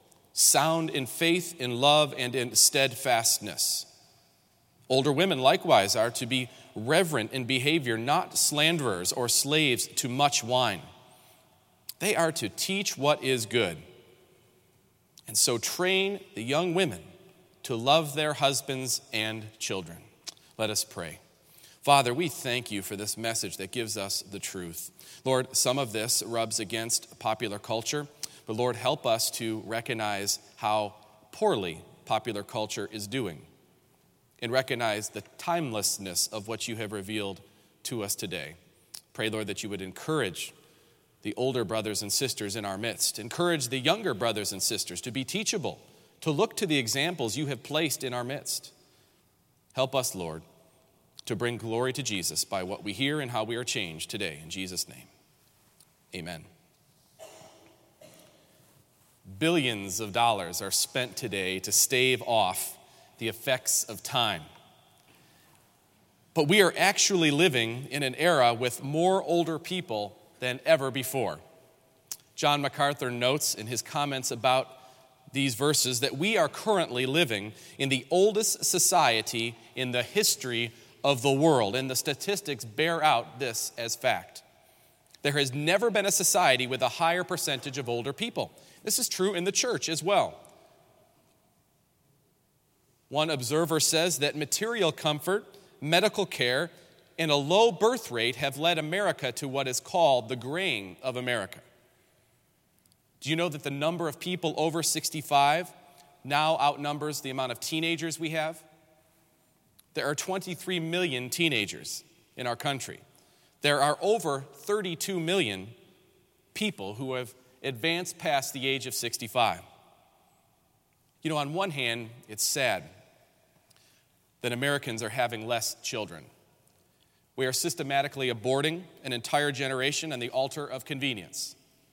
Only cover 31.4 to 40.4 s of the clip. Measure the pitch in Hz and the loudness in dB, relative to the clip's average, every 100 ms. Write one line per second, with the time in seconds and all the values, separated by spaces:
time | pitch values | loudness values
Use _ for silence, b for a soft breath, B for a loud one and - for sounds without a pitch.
31.4 | 214 131 90 80 - - - 110 120 101 | 0 2 -2 -6 -14 -14 -2 -2 -2 -8
32.4 | 101 117 107 - 101 110 101 131 104 76 | -6 -6 -6 -6 -6 -8 -6 -4 -4 -6
33.4 | - _ _ _ _ _ _ _ _ - | -16 _ _ _ _ _ _ _ _ -10
34.4 | 117 131 131 120 117 107 107 107 - - | -2 0 0 0 0 0 -4 -10 -12 -10
35.4 | - 170 143 107 98 - 95 85 - 110 | -2 -2 -2 -2 -2 -2 -4 -2 -2 -4
36.4 | 104 113 - 110 107 104 95 107 101 92 | -6 -6 -6 -6 -6 -6 -6 -4 -4 -8
37.4 | - b b b - 120 101 - 104 87 | -16 b b b -8 -4 -4 -4 -6 -6
38.4 | 71 82 _ _ _ - _ - 110 110 | -8 -14 _ _ _ -20 _ -6 -4 -2
39.4 | 104 101 107 98 95 - - 156 104 78 | -4 -6 -6 -8 -8 -10 -4 -2 -2 -4